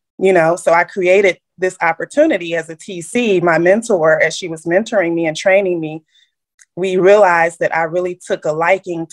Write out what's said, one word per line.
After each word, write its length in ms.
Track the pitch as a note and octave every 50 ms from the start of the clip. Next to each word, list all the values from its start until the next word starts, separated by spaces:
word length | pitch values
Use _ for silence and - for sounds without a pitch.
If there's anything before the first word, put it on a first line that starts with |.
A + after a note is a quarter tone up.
| _ _ _ -
you 120 | F#3 F#3+
know? 240 | F#3+ E3+ D#3+ D#3+ F3
So 160 | F3+ - F#3+
I 120 | E3 E3+ F3
created 560 | - - G3+ F3 F3+ F#3 G3+ G3 F#3 E3+ - _ _ _
this 180 | - F#3 F#3 F#3 -
opportunity 720 | F3+ E3 D#3+ - E3+ - - C#4+ D#4 E4 B3 F3+ F3 E3 E3+
as 140 | E3 D#3+ E3
a 60 | D#3+
T 260 | D#3 - - F#3+ E3+
C. 400 | D#3+ - - B3 B3 A3 F#3+ F3
My 160 | E3 F3 D#3+
mentor, 640 | D#3+ E3+ F3+ G3 A3+ A3 - G#3 E3+ D#3 D#3+ D#3 D#3
as 160 | - D#3+ -
she 100 | - F#3+
was 160 | E3 E3 D#3 -
mentoring 500 | E3+ E3+ F#3+ A3 - A#3 G3+ E3+ E3+ E3+
me 100 | E3 E3
and 100 | D#3 D3+
training 440 | - - G3 F#3+ G3+ G3+ F#3 F3+ E3
me, 240 | D#3+ D3+ D#3 D#3+ - _ _ _ _ _ _ _ _ _ _ _ _ _ _
we 220 | E3+ F#3 F#3+ F#3
realized 640 | F3+ E3+ F#3+ G3+ G#3+ G3+ F3+ F3 E3+ E3 E3+ E3 -
that 160 | E3 - -
I 80 | D#3+ E3
really 360 | D#3+ D#3+ F3+ F3+ F3+ F3+ F3+ -
took 220 | - G3+ D#3+ -
a 60 | D#3+
liking 560 | D3+ D#3+ E3 E3+ G3 F#3+ - F3+ E3+ E3 E3 E3